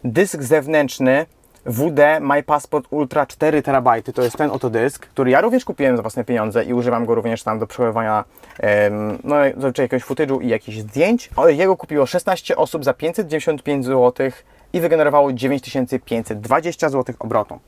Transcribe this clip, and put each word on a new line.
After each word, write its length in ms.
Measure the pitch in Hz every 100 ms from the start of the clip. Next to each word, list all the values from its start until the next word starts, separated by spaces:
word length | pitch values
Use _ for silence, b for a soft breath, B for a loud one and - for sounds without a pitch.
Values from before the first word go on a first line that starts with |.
Dysk 380 | 127 117 196 160
zewnętrzny 840 | 127 156 139 156 139 - 131 135 165 _ _ _ -
W 240 | 110 160
D 300 | 143 147 156
My 220 | 139 147
Passport 440 | 139 147 - 151 -
Ultra 360 | 147 139 151 135
cztery 360 | - 156 151
terabajty, 500 | 143 135 123 117 120
to 100 | 123
jest 140 | 120 -
ten 140 | 151
oto 200 | 123 127
dysk, 360 | 113 131 - -
który 240 | - 127
ja 100 | 139
również 240 | 214 247
kupiłem 320 | - - 139 123
za 60 |
własne 220 | 110 127
pieniądze 400 | - 117 107 110
i 100 | -
używam 320 | 123 123 117 117
go 80 |
również 280 | 117 113 113
tam 160 | - 110
do 80 | 110
przechowywania, 580 | - 117 110 110 107 - B B B
em, 600 | 107 104 104 104 107 101
no, 120 | - 147 139 -
zazwyczaj 280 | 135 123
jakiegoś 200 | 127 131
footage'u 380 | - 135 147 135
i 60 | 120
jakichś 300 | 113 - 110
zdjęć. 520 | 107 131 180 240 - -
O, 120 | 160
jego 280 | 147 190 185
kupiło 300 | - 147 131
szesnaście 500 | 180 - 185 - -
osób 280 | - 165
za 100 | 139
pięćset 320 | 131 156 175 170
dziewięćdziesiąt 360 | 156 165 147
pięć 220 | - 139
złotych 640 | 123 131 123 - 135 - b b b
i 80 | 175
wygenerowało 520 | 165 160 147 147 139
dziewięć 300 | 127 131 139
tysięcy 360 | - 135 127 127
pięćset 420 | - 117 110 107
dwadzieścia 480 | 110 143 165 160 156
złotych 280 | 135 127 120
obrotu 400 | 117 110 104 -